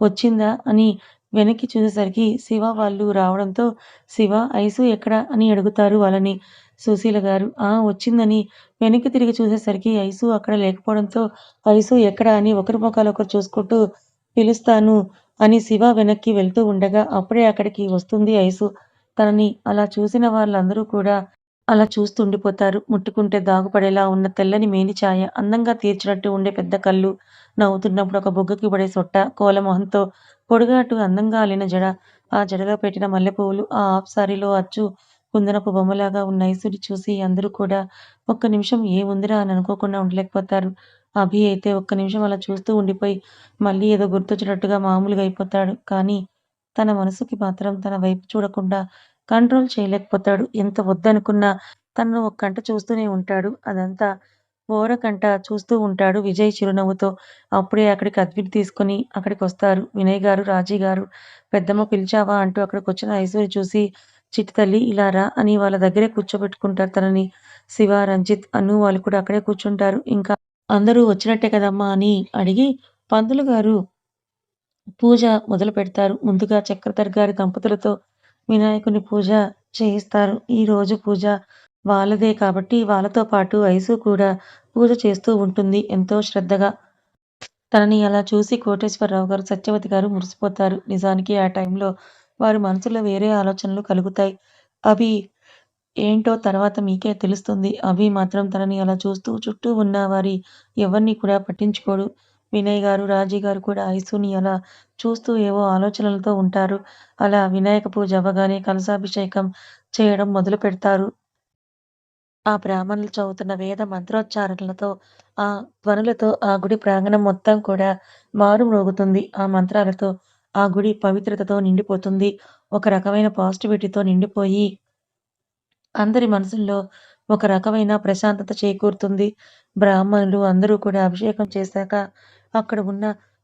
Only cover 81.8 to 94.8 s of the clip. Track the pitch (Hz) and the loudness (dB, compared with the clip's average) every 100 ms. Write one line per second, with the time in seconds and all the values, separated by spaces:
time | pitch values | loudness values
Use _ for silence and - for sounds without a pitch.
81.8 | 196 196 196 214 220 214 196 185 190 233 | 0 0 2 2 0 2 0 0 0 0
82.8 | 208 196 202 226 220 202 185 214 202 185 | 2 0 0 0 0 0 2 2 2 2
83.8 | 185 226 214 196 196 190 - - _ 226 | 0 0 2 2 2 0 -8 -20 _ 2
84.8 | 240 240 208 190 226 214 196 190 196 202 | 2 4 0 0 0 0 0 0 0 0
85.8 | 208 190 185 208 208 202 180 196 202 202 | 0 -2 0 0 -2 -4 -2 0 0 -2
86.8 | _ _ _ _ _ _ - _ - 214 | _ _ _ _ _ _ -20 _ 2 4
87.8 | 208 214 208 202 196 208 208 240 214 202 | 4 4 2 0 0 0 0 -2 -2 -2
88.8 | 214 - 208 190 190 196 190 190 214 208 | -2 -4 -2 -2 -2 -4 -4 -6 -2 -4
89.8 | 208 196 202 190 185 - 202 196 190 190 | -2 -2 0 -4 -6 -6 -6 0 -2 -2
90.8 | - 190 196 190 185 202 185 190 185 190 | -6 -2 0 -2 0 0 0 -2 -4 -4
91.8 | 196 190 - _ _ - 220 214 196 185 | -4 -6 -16 _ _ -2 0 2 0 -2
92.8 | 233 226 208 196 214 208 196 196 196 196 | -2 -2 -2 0 0 2 0 -2 -6 -6
93.8 | 202 185 190 190 196 190 _ _ _ _ | -2 -2 -2 -2 -2 -4 _ _ _ _